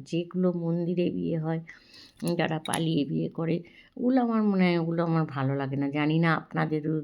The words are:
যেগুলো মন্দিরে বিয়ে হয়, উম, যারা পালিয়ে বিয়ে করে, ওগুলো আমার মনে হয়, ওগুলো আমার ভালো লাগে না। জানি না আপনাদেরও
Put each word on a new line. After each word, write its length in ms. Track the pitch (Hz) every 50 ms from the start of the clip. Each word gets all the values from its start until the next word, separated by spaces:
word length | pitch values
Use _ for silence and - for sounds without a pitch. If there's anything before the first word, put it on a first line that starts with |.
| 135
যেগুলো 420 | - 165 165 175 170 180 180 185 180 175
মন্দিরে 540 | 175 170 165 165 175 175 165 180 175 175 -
বিয়ে 260 | - 180 175 165 165 160
হয়, 220 | 156 160 160 165 165 - - - - - - - - - _ -
উম, 120 | - 170 170
যারা 220 | 170 165 - 160 156
পালিয়ে 440 | - - - 151 165 160 160 147 139
বিয়ে 240 | 139 160 160 165 160
করে, 260 | - - 165 165 165 170 170 - - - - - -
ওগুলো 220 | - 240 247 262 262
আমার 200 | 240 233 226 220 214
মনে 200 | 208 196 190 185
হয়, 120 | 180 170 170
ওগুলো 220 | 165 165 165 165 170
আমার 200 | 170 165 160 160
ভালো 280 | - 131 139 135 135 139
লাগে 220 | 139 139 131 135 139
না। 100 | 143 139
জানি 280 | 143 151 147 151 156 160
না 100 | 170 165 160
আপনাদেরও 580 | 151 - - - 160 160 156 156 151 147 156 160 156